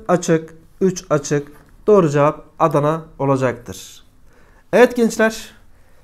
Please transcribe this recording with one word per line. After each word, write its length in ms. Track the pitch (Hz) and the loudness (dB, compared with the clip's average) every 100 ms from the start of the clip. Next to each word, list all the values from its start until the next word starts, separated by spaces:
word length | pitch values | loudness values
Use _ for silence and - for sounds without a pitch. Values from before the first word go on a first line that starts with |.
| - | -2
açık, 460 | 175 175 160 160 - - - | -2 0 -2 -2 -20 -16 -4
üç 240 | 190 185 - | -2 -2 -4
açık. 360 | 151 - 147 143 - - - - | -4 -2 -6 -6 -18 -20 -6 2
Doğru 240 | 202 156 | 4 4
cevap 340 | 143 147 151 - - | 2 0 -2 -10 -2
Adana 440 | 165 156 147 160 - - | 0 0 0 -4 -8 -6
olacaktır. 880 | 139 135 127 117 - - - - - _ - - - - - | -2 0 -2 -4 -12 -16 -16 -20 -20 _ -20 -20 -20 -20 -2
Evet 240 | 196 240 247 | 2 4 2
gençler. 540 | 226 220 220 220 - - - - - - | -2 0 -2 -2 -18 -20 -20 -20 -20 -20